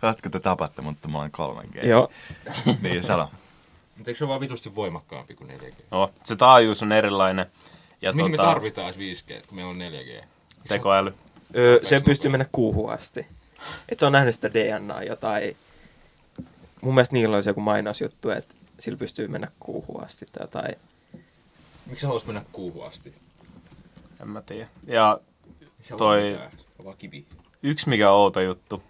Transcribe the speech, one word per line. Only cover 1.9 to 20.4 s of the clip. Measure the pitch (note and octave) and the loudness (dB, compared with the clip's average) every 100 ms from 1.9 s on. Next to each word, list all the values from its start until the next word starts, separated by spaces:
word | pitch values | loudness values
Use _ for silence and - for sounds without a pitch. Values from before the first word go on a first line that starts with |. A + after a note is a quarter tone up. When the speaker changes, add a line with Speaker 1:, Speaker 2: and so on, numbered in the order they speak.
| A#2 C3 - - - - - - A#2+ | 4 4 -4 -20 -20 -14 -4 -2 0
Speaker 1:
Niin, | G2+ F2 | -2 -4
sano. | F2+ F2+ C#2+ - _ _ _ _ _ _ | 0 -2 -2 -8 _ _ _ _ _ _
Speaker 3:
Mut | A2+ | -14
eikö | A#2+ | -8
se | |
oo | D3 | -6
vaan | C3+ | -6
vitusti | C3 A#2+ - | -8 -12 -14
voimakkaampi | G2+ G2+ E2 _ C#2+ - | -8 -8 -8 _ -20 -20
kuin | - C2+ | -20 -20
neljä | C2+ C2 | -20 -20
G? | - - | -20 -8
Speaker 4:
Joo, | F#2 G2 - | -2 -2 -4
se | - A2 | -10 4
taajuus | B2 B2+ A2 G#2 | 8 10 8 2
on | G#2+ | 2
erilainen. | G#2+ G#2+ G2 F#2+ F#2+ F2+ _ - - _ _ | 2 4 2 2 0 -6 _ -20 -20 _ _
Ja | - | -4
Speaker 3:
Mihin | B2+ E3 | -2 0
me | D3+ | 2
Speaker 4:
tota | G2 | 2
Speaker 3:
tarvitaan | - G#2+ G#2 F#2 | 2 -2 -8 -12
edes | F#2 | -10
viisi | G2 F2+ | -12 -12
G, | - B1 - | -16 -20 -18
kun | F#2+ | -14
meillä | F2+ | -12
on | F2+ | -12
neljä | F2 D2+ | -12 -14
G? | B1+ A1+ - _ _ - - | -16 -20 -20 _ _ -20 -6
Speaker 4:
Tekoäly. | G#2 G2 G2 G2 F#2+ _ _ _ - | -4 2 2 2 -6 _ _ _ 2
Speaker 2:
Öö, | B2 | 8
Speaker 3:
Tarpeeksi | B2 - | 8 6
Speaker 2:
se | C#3+ | 4
pystyy | C#3 C#3+ C#3+ | 4 4 2
Speaker 3:
nopea. | C3+ | 0
Speaker 2:
mennä | C3+ | -2
kuuhun | - A2+ G#2+ A2 | 0 0 0 -4
asti. | A2 - - - - _ _ - - - | -6 -10 -14 -14 -18 _ _ -16 -16 -12
Et | - | -2
se | D3 | 2
on | |
nähnyt | C#3 C3 | 4 4
sitä | A2 A2 | 0 -2
D | A2 A2 G#2+ | 0 -2 -4
N | G2+ | -8
A | - | -10
jotain. | G2 A2 A2 G#2 G2+ - _ _ - _ _ _ _ - - _ - _ | -10 -8 -6 -4 -6 -10 _ _ -20 _ _ _ _ -20 -20 _ -20 _
Mun | B2+ | 0
mielestä | C3 B2 | 2 4
niillä | C3 A2 G#2 | 4 2 2
olisi | G2+ | 0
joku | G2+ | -2
mainosjuttu, | G#2+ G#2 G#2 G#2 - _ - | 0 -2 -2 -6 -10 _ -6
et | G#2 - _ _ _ | -6 -8 _ _ _
sillä | - G2+ | -12 -10
pystyy | A2 - G#2 | -10 -8 -10
mennä | - - _ | -8 -12 _
kuuhun | - - - - | -14 -12 -12 -14
asti | - - - | -16 -18 -18
tai | - | -14